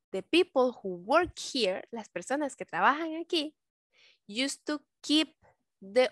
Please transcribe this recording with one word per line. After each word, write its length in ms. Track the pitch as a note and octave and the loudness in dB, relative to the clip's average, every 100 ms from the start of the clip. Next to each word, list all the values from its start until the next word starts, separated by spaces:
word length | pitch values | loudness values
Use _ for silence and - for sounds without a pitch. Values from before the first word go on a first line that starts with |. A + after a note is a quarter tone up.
| _ | _
the 100 | F#3+ | -10
people 500 | - E4 F4+ C4+ B3 A#3 | 0 2 4 4 2 0
who 140 | G3 F3 F#3 | -8 -8 0
work 340 | D4+ F4+ - | 2 2 -4
here, 480 | - C4+ G3+ F#3+ - | -8 -2 -2 -2 -8
las 180 | A#3 G#3 | -12 -10
personas 460 | F3 F3 C#4 C#4+ - | -12 -4 -4 -4 -6
que 100 | F#3+ | -8
trabajan 500 | D#3+ G3+ D4 E4 D#4+ | 2 2 2 -2 -8
aquí, 400 | E4 E4+ D4 - _ _ _ _ _ _ - | -2 -2 -2 -8 _ _ _ _ _ _ -12
used 360 | G#3 C4+ - - | -4 -2 -2 -6
to 200 | D4+ - _ | -6 -6 _
keep 340 | - D4+ D#4 _ _ _ _ _ | 0 2 2 _ _ _ _ _
the 300 | F#3+ G#3+ B3+ | -2 2 2